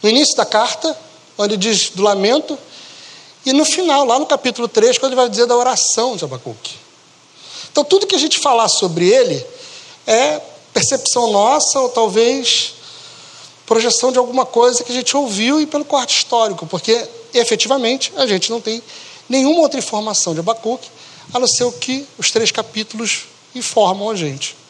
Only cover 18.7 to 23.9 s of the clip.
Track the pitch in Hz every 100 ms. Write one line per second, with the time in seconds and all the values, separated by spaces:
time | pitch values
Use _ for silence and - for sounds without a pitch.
18.7 | 233 - - - - - 262 269 339 294
19.7 | 277 - 214 214 202 180 160 170 226 220
20.7 | 254 - - - - - 247 254 - 247
21.7 | 240 - 262 285 - - 220 226 - 214
22.7 | 220 214 220 226 - - - _ 254 -
23.7 | 233 196